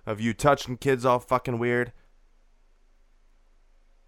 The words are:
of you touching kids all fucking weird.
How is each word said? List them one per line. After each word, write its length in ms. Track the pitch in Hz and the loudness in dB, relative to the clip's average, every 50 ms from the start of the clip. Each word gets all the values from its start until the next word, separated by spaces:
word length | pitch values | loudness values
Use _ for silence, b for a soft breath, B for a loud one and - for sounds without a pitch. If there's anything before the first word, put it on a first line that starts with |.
| b | b
of 160 | 113 110 101 | -8 -6 -4
you 120 | 113 117 110 | -2 -4 -2
touching 440 | - - 147 139 135 - - 127 | 2 4 4 4 4 0 -8 -10
kids 280 | - - 139 135 123 120 | -4 0 0 0 2 2
all 140 | 131 123 123 | 2 0 0
fucking 400 | - - 127 123 - 135 123 117 | 0 -2 -2 -2 -2 -4 -4 -2
weird. 320 | 120 120 120 120 123 120 - - _ _ _ _ _ _ _ _ _ _ _ _ _ _ _ _ _ _ _ _ _ _ _ _ _ _ _ _ _ _ _ _ _ _ _ _ _ _ _ _ _ | -2 0 0 -2 -2 -4 -8 -18 _ _ _ _ _ _ _ _ _ _ _ _ _ _ _ _ _ _ _ _ _ _ _ _ _ _ _ _ _ _ _ _ _ _ _ _ _ _ _ _ _